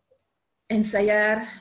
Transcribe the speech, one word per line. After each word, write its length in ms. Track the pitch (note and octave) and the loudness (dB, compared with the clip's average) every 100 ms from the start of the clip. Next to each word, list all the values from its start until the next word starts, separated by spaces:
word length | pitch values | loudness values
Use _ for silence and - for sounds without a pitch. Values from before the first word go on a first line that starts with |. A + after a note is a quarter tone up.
| _ _ _ _ _ _ - | _ _ _ _ _ _ -4
ensayar, 760 | A3 G#3+ G3+ G#3 G#3 G#3+ A3 A#3 - | -2 0 0 2 2 2 0 -6 -14